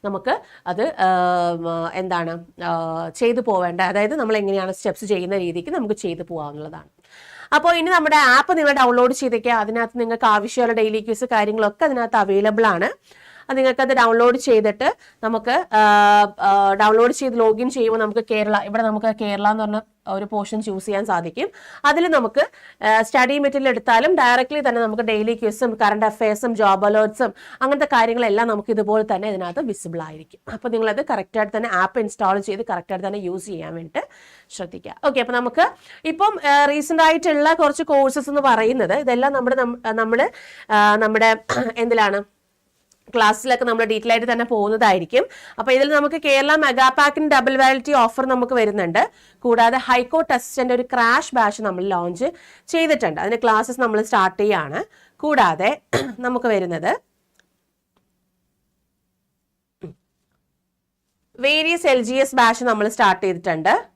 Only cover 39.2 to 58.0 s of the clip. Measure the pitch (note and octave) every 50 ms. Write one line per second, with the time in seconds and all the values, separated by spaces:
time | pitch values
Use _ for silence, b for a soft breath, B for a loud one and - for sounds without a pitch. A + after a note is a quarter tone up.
39.2 | C4 C#4 C#4 C4 B3 B3 B3+ C4 B3+ A#3+ A#3+ A#3+ - A3+ A3 A3+ A3+ A3 A3+ A#3
40.2 | D4 A4 B B B B B B B B G#3+ G#3 G#3 G#3 G#3 G#3+ A3 G#3+ A3 A3
41.2 | A3+ A3+ A3 A3 - - - A#3+ B3+ A3+ A3+ A#3+ A#3 A#3+ A#3 A3+ G#3+ G3+ G3 G3+
42.2 | G3+ _ _ _ _ _ _ _ _ _ _ _ _ _ _ _ _ - - A#3
43.2 | A3 G#3+ A3 G#3+ - C4 B3 B3 C4 A#3+ A3+ A3+ A3+ G#3+ A3 A3 A3 A#3 A3+ A#3
44.2 | A#3 A#3+ A#3 A#3 A#3 A#3 A#3+ G#3+ G3+ G3+ A3 A3 A#3 G#3+ F#3 F#3 E3+ - - B3+
45.2 | A4 C5 B B B B B - A3+ B3+ B3+ C4 C#4 D4 D4+ D4 C#4+ D4 D#4 D#4+
46.2 | D#4 D4 C#4 C4+ C4+ D4 D4+ D#4 D4+ C#4 B3+ B3+ C4 C4 C4 D4+ C#4+ D4 D4 D#4+
47.2 | D#4 D4+ D4 C4+ A#3+ C4+ C4+ C4 C4+ C4 C4+ C4+ B3+ D4 D4 C4 A#3 A3+ - -
48.2 | C4 C4 C4 B3+ B3 B3 C4 B3 A3 G#3 G3+ G#3 F#3 E3+ E3 G#3 G4 A4+ b b
49.2 | b b b b - B3 A#3 A#3 A#3 A#3 A#3+ C4 B3+ - B3+ B3 B3 B3 - D#4+
50.2 | D#4+ - C#4 A#3+ - - - C4+ B3 B3 B3 B3 B3 B3 - B3 A#3 A3+ B3 C4+
51.2 | - - - B3 A3 G#3 G#3 - A3 G3+ F#3 F3+ F#3 G3 F#3+ F3 F3 F3 F3+ E3+
52.2 | B3+ D#4+ E4+ B B B B B B - - E4 E4 D#4 D#4 - - F3 D3+ D#3
53.2 | E3+ G3+ A#3 A#3 B3 A#3 A3 G#3+ A3+ - B3 B3+ B3+ A3+ G#3+ G#3+ A3 G#3+ - G#3+
54.2 | F#3+ F#3 F#3 - G3+ G#3 G#3 F3 D3+ C#3 D3 - A4 b b b b b b _
55.2 | - D4+ D4+ C4+ G#3+ F3 D#3+ D#3 F#3 A3 D4 D4 _ _ - - C#4 C4 G#3 B3
56.2 | B3 B3 B3+ A#3+ A#3+ A#3+ A3 G3 F#3 F3 E3+ D#3+ E3+ G3 C#4+ B4+ _ _ _ _
57.2 | _ _ _ _ _ _ _ _ _ _ _ _ _ _ _ _